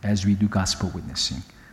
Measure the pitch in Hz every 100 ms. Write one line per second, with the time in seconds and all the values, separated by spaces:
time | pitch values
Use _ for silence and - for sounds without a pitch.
0 | 101 104 98 101 104 101 85 - 92 92
1 | 78 64 - - - - -